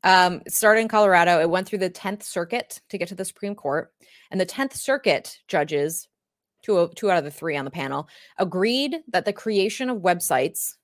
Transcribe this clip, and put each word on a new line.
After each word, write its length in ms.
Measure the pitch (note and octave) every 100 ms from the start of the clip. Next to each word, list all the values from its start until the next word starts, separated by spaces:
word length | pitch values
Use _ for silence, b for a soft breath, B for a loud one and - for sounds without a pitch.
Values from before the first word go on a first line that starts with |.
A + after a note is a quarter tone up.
um, 380 | F#3 F#3 F3+ F3+ -
started 360 | - G#3+ A3
in 60 | A3
Colorado. 520 | G#3+ G3+ F3+ E3+ E3+
It 80 | E3
went 180 | F3+ F#3+
through 120 | G3+
the 100 | F#3
Tenth 340 | F#3 F#3+ G3+
Circuit 600 | - F#3 E3+ A#3+ - - _
to 80 | G3
get 100 | E3+
to 60 |
the 100 | F#3
Supreme 300 | F#3+ - G3+
Court. 360 | G3+ C#3 D3 - _ b b b
And 80 | F#3+
the 60 |
Tenth 320 | F#3 - C4+ -
Circuit 640 | - C4+ G#3+ C#3+ - - _
judges, 600 | E3+ D3+ D3 D3+ E3 - _ _ _ _ _
two, 280 | - F#3+ E3+
two 160 | - G3+
out 60 | F3
of 80 |
the 60 | D3
three 260 | - E3 C#3+
on 80 |
the 60 | C#3
panel, 360 | E3 C3+ C#3 D#3 B B -
agreed 600 | F#3 F#3 G#3+ B3+ C#4+ D#4+ C#4+
that 160 | F#3
the 80 | G#3
creation 560 | G3+ A3 G3+ G3 - B3+
of 140 | A#3
websites 720 | F3+ F3 - C3 C#3 - - -